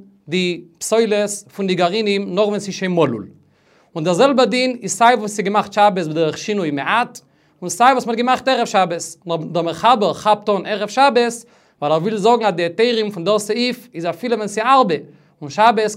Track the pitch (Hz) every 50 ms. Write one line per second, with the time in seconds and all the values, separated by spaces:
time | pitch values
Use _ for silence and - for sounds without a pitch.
0 | - - _ _ _ 143 160 185 180 180 170 160 - - _ _ - - 220 226
1 | 233 208 208 208 208 202 208 - - _ _ - 196 185 185 170 175 175 196 226
2 | 214 202 202 196 202 196 180 196 214 208 208 196 202 196 - - 190 185 180 170
3 | 151 127 117 104 92 - - _ _ _ _ _ _ _ _ _ _ _ _ 165
4 | 156 180 175 175 262 277 269 247 254 196 240 247 254 254 247 247 - 190 - -
5 | 233 240 254 254 214 208 208 - 185 196 208 208 - - - 208 208 208 185 190
6 | 165 156 151 165 160 151 156 - - 220 208 202 175 151 143 139 135 160 202 233
7 | 247 240 - - _ _ _ _ _ _ _ _ 180 175 175 - 233 262 269 247
8 | 190 233 233 220 240 254 247 - - 262 262 247 226 202 - 190 185 170 175 170
9 | - - - _ _ 170 165 165 156 156 156 170 170 165 156 - 208 233 262 214
10 | 208 165 147 - - 214 208 214 214 214 202 185 - 180 214 190 208 202 - 262
11 | 277 277 233 247 240 233 233 - - _ _ _ _ _ _ _ 147 147 156 165
12 | 165 - 220 208 180 233 247 226 226 202 175 165 170 170 170 190 233 247 240 220
13 | 214 208 208 175 165 196 214 208 208 214 214 240 240 247 240 247 - _ _ 165
14 | 165 170 160 - 247 240 233 226 208 196 208 214 220 254 269 269 247 190 156 135
15 | - - - _ _ _ _ _ 151 139 - 202 214 233 202 214 214 208 208